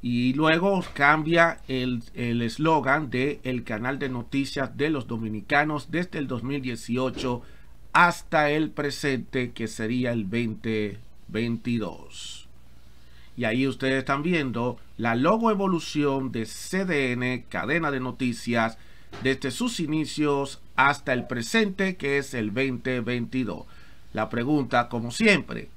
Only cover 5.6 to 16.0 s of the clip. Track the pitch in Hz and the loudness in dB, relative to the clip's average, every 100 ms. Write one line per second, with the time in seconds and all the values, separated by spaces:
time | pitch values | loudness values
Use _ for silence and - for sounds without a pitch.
5.6 | 151 151 - 147 135 160 135 127 120 143 | 4 0 -2 -4 -2 -4 -4 -4 -2 -4
6.6 | 127 117 - 120 131 123 131 120 - - | -4 -8 -2 0 0 -2 -2 -4 -6 -16
7.6 | - - - - 175 170 - 165 151 151 | -16 -16 2 6 6 4 0 2 4 2
8.6 | 151 - 143 139 147 131 117 135 123 - | 0 -2 -4 -2 -2 -2 -2 -2 -4 -4
9.6 | 110 - 110 123 123 117 98 117 120 107 | -8 -4 -2 0 0 0 0 0 -2 -2
10.6 | 117 110 104 101 - - - 104 117 113 | -2 -2 -2 -4 -12 -16 -6 -2 -2 -2
11.6 | - 120 98 82 - - - - - - | 0 -2 -2 -6 -14 -12 -12 -12 -14 -16
12.6 | - - - - - - - - 117 117 | -16 -16 -16 -16 -16 -14 -14 -4 0 2
13.6 | 135 127 131 135 131 139 156 175 135 120 | 2 0 0 0 2 0 2 2 2 0
14.6 | 120 120 - - 117 117 143 220 226 208 | -2 -4 -12 -2 0 4 4 4 4 4
15.6 | 196 175 - 151 | 2 0 0 0